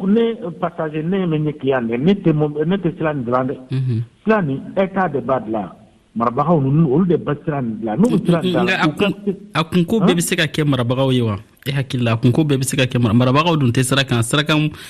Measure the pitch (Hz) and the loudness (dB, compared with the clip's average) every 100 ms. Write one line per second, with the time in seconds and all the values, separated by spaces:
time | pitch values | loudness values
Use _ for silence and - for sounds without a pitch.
0 | 190 220 233 226 175 160 175 - 160 156 | 0 2 2 -2 -10 -6 -6 -6 -6 -4
1 | 156 196 180 156 151 147 131 131 117 120 | -4 -2 0 -2 -2 -4 -2 -2 -2 0
2 | 156 202 170 151 151 147 156 196 175 - | 0 2 2 2 0 0 -2 0 -2 -4
3 | 156 147 120 127 131 139 - 131 127 113 | -4 -4 -2 0 -2 -6 -6 -4 -2 -2
4 | 117 _ - 214 160 135 - - 196 190 | -6 _ 0 0 0 -4 -6 -2 -2 0
5 | 180 139 117 131 107 110 87 - - _ | -2 -2 -2 -2 -2 -6 -6 -12 -20 _
6 | _ 113 117 120 147 170 135 147 160 139 | _ -4 -2 0 2 2 2 2 4 4
7 | 190 151 - 143 - 143 120 104 110 110 | 2 0 -2 -4 -4 -4 -4 -4 -2 2
8 | 233 214 - 170 180 175 180 185 175 - | 2 2 2 0 0 0 0 2 0 0
9 | 196 185 - 185 - - 165 180 170 226 | -2 -2 -6 -8 -6 -4 0 0 2 2
10 | 180 175 165 175 151 - 147 131 120 127 | 4 2 0 0 0 0 0 0 0 0
11 | 135 127 113 101 - _ - 139 135 127 | 2 2 0 -2 -8 _ -6 -4 -4 -2
12 | 120 113 123 120 156 135 135 139 127 123 | 0 2 4 4 2 0 0 0 0 2
13 | 117 113 127 135 170 160 131 117 127 139 | 2 4 4 4 2 2 2 2 2 0
14 | 135 123 113 143 147 156 151 - | 0 0 0 0 0 0 0 -4